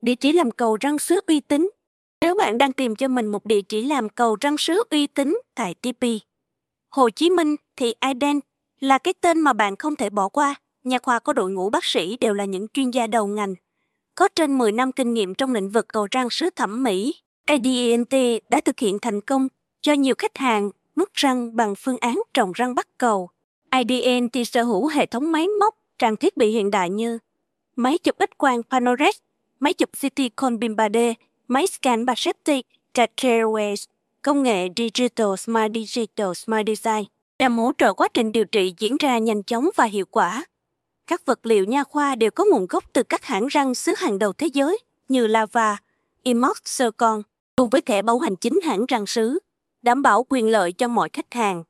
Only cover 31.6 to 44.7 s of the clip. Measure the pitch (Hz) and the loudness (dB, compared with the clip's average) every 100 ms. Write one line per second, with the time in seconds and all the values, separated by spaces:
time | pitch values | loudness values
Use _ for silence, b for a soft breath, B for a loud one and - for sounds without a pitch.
31.6 | 359 - 277 233 240 240 - 392 - 285 | -2 -2 -2 0 0 -2 -4 -4 -2 -2
32.6 | - _ _ - 226 - 262 233 220 220 | -2 _ _ 0 0 0 0 2 2 0
33.6 | 208 202 - _ _ _ - 285 262 202 | -2 -4 -10 _ _ _ -2 0 2 0
34.6 | 180 175 233 - 247 - 214 190 - 226 | -2 -4 -4 0 -2 0 -2 -2 -2 0
35.6 | 220 220 214 247 220 - 202 175 - 220 | 0 -2 -6 -6 -6 -4 -4 -4 -4 -2
36.6 | 214 214 226 214 202 _ _ _ 262 233 | -2 -2 -2 -2 -4 _ _ _ 0 2
37.6 | 233 - 359 190 381 - 220 226 208 220 | 0 2 2 2 0 0 0 0 0 0
38.6 | 185 175 220 269 294 240 220 214 196 233 | 0 -2 -4 0 0 2 0 -2 -2 -2
39.6 | 294 415 247 208 185 - 180 214 330 _ | -2 0 0 0 -2 0 0 -2 -8 _
40.6 | _ _ _ _ - 339 - 233 226 220 | _ _ _ _ -6 -6 -2 -4 2 2
41.6 | 190 269 277 294 285 254 220 - 415 302 | 2 0 -2 -2 -2 0 0 2 2 4
42.6 | 185 330 - - 226 - - 214 247 294 | 2 -4 -2 -2 0 -4 -4 -2 0 0
43.6 | 269 247 - 370 359 196 208 185 320 277 | 0 -2 -2 -2 -2 0 -2 0 -2 0
44.6 | 277 | 0